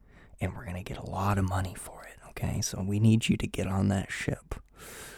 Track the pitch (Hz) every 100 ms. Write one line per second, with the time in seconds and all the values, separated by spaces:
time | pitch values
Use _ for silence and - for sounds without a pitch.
0 | - - - - 95 - 87 90 92 87
1 | 90 90 98 101 92 95 92 - - -
2 | - - - - - - - - 95 101
3 | 110 113 - - - - 95 95 98 95
4 | - - - - - - - - - -
5 | -